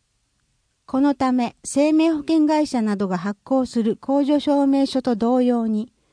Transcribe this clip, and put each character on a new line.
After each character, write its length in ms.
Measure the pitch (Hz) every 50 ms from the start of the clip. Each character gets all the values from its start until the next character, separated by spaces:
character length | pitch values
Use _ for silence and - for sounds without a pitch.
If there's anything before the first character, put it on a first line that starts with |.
| _ _ _ _ _ _ _ _ _ _ _ _ _ _ _ _ _
こ 160 | - - 262
の 140 | 277 285 277
た 160 | - 269 262
め、 240 | 254 254 240 220 - _ -
生 300 | - - 269 285 302 311
命 180 | 311 320 330
保 80 | 330 302
険 300 | 285 - 320 320 302 302
会 180 | 311 302 302
社 160 | 285 - 247 220
な 140 | 214 208
ど 100 | 196 208
が 120 | 190 185 175
発 200 | 165 202 202 _ -
行 220 | - 269 269 254
す 140 | 233 - 240
る 160 | 214 226 202
控 280 | - - - 269 285 285
除 160 | 262 302 294
証 260 | - 294 285 285 277
明 200 | 277 269 277 277
書 140 | 277 - 269
と 140 | 247 262 240
同 280 | 202 226 233 254 254 254
様 260 | 247 247 233 226 226
に、 240 | 220 214 220 - _ _ _ _